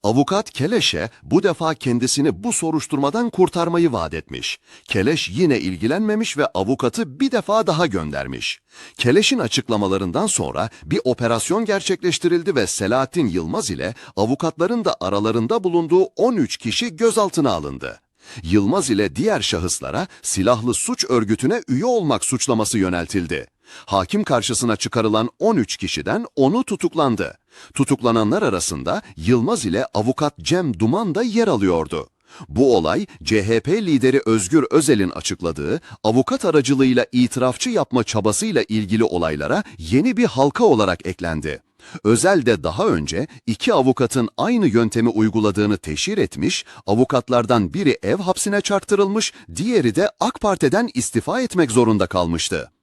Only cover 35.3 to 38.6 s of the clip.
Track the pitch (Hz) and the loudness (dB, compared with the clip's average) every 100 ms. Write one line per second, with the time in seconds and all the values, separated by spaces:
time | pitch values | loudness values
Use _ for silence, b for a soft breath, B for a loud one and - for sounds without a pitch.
35.3 | 92 85 73 73 139 B B 107 117 127 | -4 -4 -4 -4 -4 B B 2 2 2
36.3 | 262 196 156 123 135 131 123 120 123 123 | 0 2 2 4 4 4 4 2 2 2
37.3 | - 127 123 254 220 143 123 110 113 101 | 2 -2 0 -2 -2 0 0 0 0 0
38.3 | 104 220 160 | 0 0 0